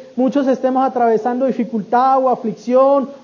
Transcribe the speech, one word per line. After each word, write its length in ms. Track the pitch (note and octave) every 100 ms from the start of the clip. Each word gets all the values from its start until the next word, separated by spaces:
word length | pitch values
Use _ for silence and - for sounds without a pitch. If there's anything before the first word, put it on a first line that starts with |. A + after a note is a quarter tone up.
| - -
muchos 320 | B3+ C#4+ C4+
estemos 400 | B3 B3+ C4 C4
atravesando 580 | B3+ A#3 G#3+ B3 B3 C4+
dificultad 800 | A#3+ G#3+ A3+ F#3 A#3+ C4 C4+
o 60 | C4
aflicción 800 | A#3+ A3+ F3+ A#3+ B3+ C4+ C#4 B3+ -